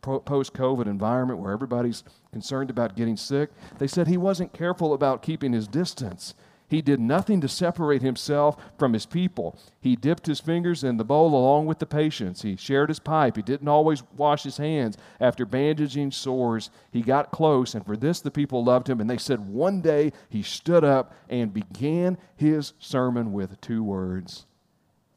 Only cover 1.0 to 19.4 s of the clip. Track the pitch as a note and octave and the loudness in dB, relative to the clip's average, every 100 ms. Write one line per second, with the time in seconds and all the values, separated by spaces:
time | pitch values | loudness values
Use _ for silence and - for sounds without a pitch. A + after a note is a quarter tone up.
1 | G#2+ B2 B2+ G2 F#2+ G#2+ C3 A#2+ A#2+ A2+ | 0 0 0 -2 -4 -4 -2 -2 -2 -4
2 | - _ _ A#2 - C3+ C3 A#2+ A2+ G2 | -12 _ _ -12 -6 -6 -4 -2 -4 -2
3 | A2+ G#2 - C#3 D3 - - - C#3 F3+ | -2 -2 -2 -2 -2 -6 -16 -6 -2 0
4 | D#3+ F3+ F#3+ F3+ F3+ - F3 F3 D#3+ C#3+ | 2 2 2 0 -4 -4 -4 0 0 2
5 | C#3+ B2+ - D#3+ C#3 A#2 G#2 C#3+ F3+ - | 2 0 -2 -4 0 -2 -2 -4 -4 -6
6 | A2 - - - _ _ - D#3 C#3+ C3+ | -10 -10 -16 -18 _ _ -4 -2 2 2
7 | A2+ E3 G3 G3 C#3 - F3 E3+ D3+ C#3 | 4 2 2 2 0 0 -2 0 2 2
8 | C3 A#2+ - D3 D3 - - - C3 A2 | 2 -2 -2 2 2 0 -8 -2 0 0
9 | - E3+ F3+ - E2+ - - _ C3 B2 | -2 -2 -2 -2 -8 -10 -20 _ 0 2
10 | C#3+ E3 D#3+ C#3+ D#3+ E3+ F3 F3 C3+ A#2 | 2 0 -2 -4 -2 0 0 0 0 0
11 | A2 D3 E3 C#3 B2+ D3 D#3 D#3 D3 D3+ | 2 4 6 6 6 4 2 -2 -2 0
12 | D#3 - F#2 F2+ G#2+ F#2 - C#3 D3+ D#3 | 0 -2 -6 -6 -6 -6 -2 0 0 -2
13 | - D#3 C3 G#2+ G2 C#3 C#3+ D3 D#3+ D3 | -2 2 2 0 -4 -4 2 4 4 0
14 | - C#3 D3 D3 C3+ C3+ D3+ D#3 A2+ G2+ | -4 -2 0 0 -4 -6 -2 0 -2 -4
15 | - - B2+ - A2 B2+ D3 D#3 D3 C#3 | -14 0 0 0 -2 0 0 0 -2 -2
16 | C#3 - C3+ B2+ A#2+ A2+ - _ _ A#2+ | -4 -4 -4 0 0 -2 -6 _ _ -2
17 | A2+ C3+ D3 - D#3 C3+ B2 A2+ G2 G#2+ | 2 2 0 2 4 4 2 -4 -6 -4
18 | C#3 F3 C#3+ D3 D3 B2+ A#2+ B2+ C3 B2 | -2 -2 -4 -4 -2 0 4 2 2 -2
19 | A2 B2 - A#2+ | -2 -4 -2 -4